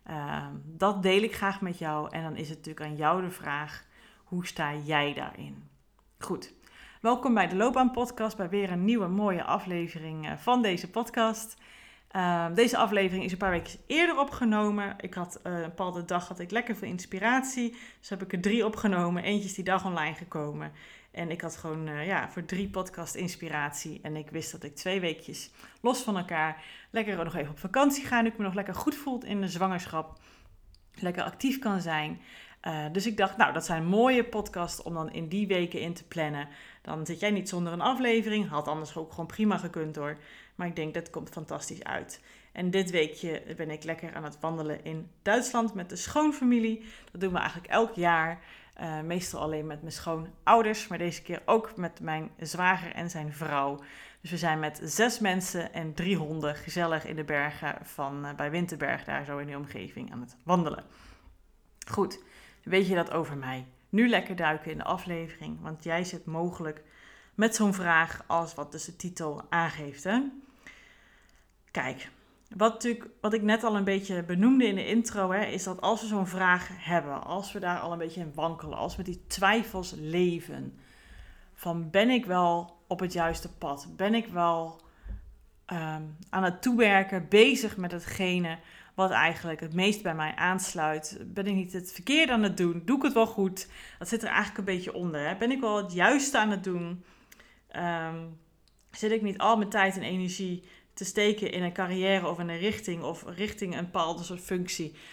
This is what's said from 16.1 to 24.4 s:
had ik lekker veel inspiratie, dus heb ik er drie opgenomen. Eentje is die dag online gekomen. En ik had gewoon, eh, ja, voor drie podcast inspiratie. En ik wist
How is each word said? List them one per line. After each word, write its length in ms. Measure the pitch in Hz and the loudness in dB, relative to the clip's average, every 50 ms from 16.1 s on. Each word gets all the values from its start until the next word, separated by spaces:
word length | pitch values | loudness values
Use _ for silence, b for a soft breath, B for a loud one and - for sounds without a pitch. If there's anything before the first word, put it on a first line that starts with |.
| 180 175 175 - | -2 -2 -2 -4
had 120 | 185 180 | -8 -10
ik 120 | 175 175 | -8 -4
lekker 240 | 202 233 240 240 214 | -2 -2 -2 -2 -4
veel 120 | - 196 - | -4 -4 -6
inspiratie, 880 | 180 180 - - - 185 202 233 254 262 262 269 - 247 240 233 233 B B B B B | -6 -8 -8 -8 -6 -2 2 2 2 2 2 0 -2 -2 -2 -4 -4 B B B B B
dus 100 | - - | -10 -10
heb 120 | 202 180 | -8 -8
ik 120 | 190 185 - | -6 -4 -4
er 80 | 175 | 0
drie 240 | 180 208 214 240 202 | 0 2 2 2 2
opgenomen. 580 | 214 214 - - 208 190 175 175 175 180 175 170 | 0 0 2 2 2 4 4 2 2 0 0 0
Eentje 240 | 190 208 208 208 196 | 0 0 0 0 -2
is 60 | - | -6
die 100 | - 175 | -4 0
dag 220 | 185 190 185 - | 2 2 2 2
online 300 | 190 175 165 151 160 160 | 0 -2 0 -2 -2 -4
gekomen. 560 | - 175 - - 160 147 147 147 151 151 151 151 B B B B B B B | -6 -10 -8 -6 -6 -4 -4 -6 -6 -8 -10 -12 B B B B B B B
En 180 | - 175 170 160 | -10 -8 -6 -4
ik 100 | 156 175 | -6 -6
had 140 | - 160 160 | -6 -8 -8
gewoon, 320 | - - 160 156 160 160 156 | -8 -8 -6 -6 -4 -4 -6
eh, 180 | 147 147 151 | -6 -4 -4
ja, 240 | 185 190 156 - - | -2 -2 -2 -2 -4
voor 160 | - 180 165 | -6 -8 -6
drie 240 | - 190 180 202 190 | -4 -4 -4 -4 -4
podcast 460 | 190 190 180 185 - - 165 156 - | -4 -6 -6 -6 -8 -10 -10 -8 -6
inspiratie. 840 | - 180 175 - - 170 160 151 147 147 147 147 - - 160 151 - | -6 -4 -6 -6 -6 -8 -6 -4 -4 -4 -4 -6 -8 -10 -10 -10 -10
En 140 | - 156 151 | -8 -8 -8
ik 140 | 156 151 151 | -8 -8 -8
wist 220 | 160 160 | -8 -8